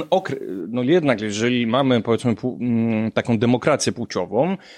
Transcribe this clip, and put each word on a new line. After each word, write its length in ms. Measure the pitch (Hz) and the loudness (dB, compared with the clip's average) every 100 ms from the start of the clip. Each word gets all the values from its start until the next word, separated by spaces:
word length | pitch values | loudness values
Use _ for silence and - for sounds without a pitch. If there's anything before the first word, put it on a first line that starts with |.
| 160 | 2
okre-, 280 | 185 185 - - 92 85 | 0 -2 -6 -8 -8 -6
no 160 | 120 | -2
jednak, 380 | 123 180 147 110 | 2 4 4 0
jeżeli 460 | 107 104 117 123 117 | -2 -2 0 0 2
mamy, 340 | 123 135 123 | 2 4 2
powiedzmy, 340 | 110 113 123 107 | 2 0 0 -2
pół-, 220 | 127 92 | -2 -4
mm, 500 | 123 117 117 110 110 | -2 0 0 0 -2
taką 260 | - - 113 | -2 0 2
demokrację 540 | 120 123 160 135 - | 2 2 2 0 0
płciową 680 | 107 117 101 87 104 165 190 - | -4 -6 -6 -2 0 0 -2 -8